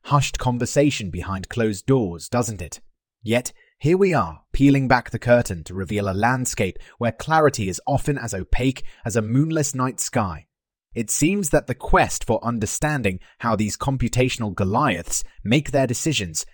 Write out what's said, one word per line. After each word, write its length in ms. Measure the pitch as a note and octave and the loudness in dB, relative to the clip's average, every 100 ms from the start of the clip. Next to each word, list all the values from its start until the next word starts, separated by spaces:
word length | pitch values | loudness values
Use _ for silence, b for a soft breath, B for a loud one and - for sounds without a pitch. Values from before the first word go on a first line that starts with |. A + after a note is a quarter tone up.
| - | 0
hushed 340 | C#3+ B2+ - | 2 2 -2
conversation 720 | C3 B2 A#2+ - D3 - G#2 | -2 -2 0 2 2 2 -6
behind 400 | F#2 F2 F#2+ F#2 | -6 -6 -6 -6
closed 340 | - A2+ G2 - | -2 -2 -2 2
doors, 420 | C3+ G2+ E2+ - | 2 2 -4 -4
doesn't 360 | A#2+ A#2+ G#2 | -4 -2 -6
it? 180 | E2 - - _ _ _ | -10 -14 -20 _ _ _
Yet, 300 | G#2 A#2 B2 - b b | -2 -2 -2 -12 b b
here 200 | C#3+ F#3 | 2 4
we 160 | G3 D#3 | 4 2
are, 300 | F2 D#2 _ - | 0 -6 _ 4
peeling 340 | C#3 C#3 C3 | 6 6 4
back 220 | B2 - | 2 2
the 80 | A#2 | -4
curtain 440 | - A#2+ A#2+ F2+ D2+ | 4 4 4 -6 -10
to 100 | F2+ | -8
reveal 340 | F#2 G#2 G2+ | -4 -2 -2
a 80 | F#2+ | 0
landscape 640 | A2+ B2+ B2 - G2 - B B | 0 0 -2 -2 -4 -4 B B
where 160 | A#2 | -4
clarity 560 | - - D#3+ D3+ C3+ G2 | -4 0 4 4 2 -4
is 140 | - - | -4 -2
often 300 | C3+ - C#3 | -2 0 -4
as 160 | A2 | -4
opaque 500 | F#2+ F#2 - B2+ B2+ - b - | -8 0 2 2 -2 -6 b -4
as 100 | A2 | -2
a 60 | |
moonless 540 | G#2+ B2 D#3+ D#3+ C#3+ B2+ | 0 2 2 0 -2 -2
night 260 | B2+ - | -4 -4
sky. 460 | - - G2+ D#2 - _ _ _ _ A#2 | -4 -2 -2 -4 -14 _ _ _ _ -8
It 160 | A#2 | -4
seems 400 | - D#3 G3+ F3+ | 0 2 0 2
that 160 | D#3 - | 0 0
the 80 | B2 | -8
quest 500 | - F#3 B2+ - - | 2 4 4 0 -2
for 180 | - | -2
understanding 760 | A#2 A#2 G#2 - D3+ D3+ G#2+ F#2 b b | 0 -2 -2 -2 -2 0 -2 -4 b b
how 160 | A#2 G#2+ | -2 0
these 200 | G#2+ - | 0 -2
computational 760 | - C3+ A#2 - B2+ - A2 F2+ | -2 0 0 0 0 0 -6 -2
Goliaths 680 | G2 A2+ D3 F2 E2+ - - b G2+ | 0 2 0 0 -4 -6 -6 b 0
make 260 | C3 - | 0 2
their 160 | C#3+ C3 | 0 0
decisions 600 | A#2 - D3 F#2 D#2 - | -2 -2 -2 -4 -6 -10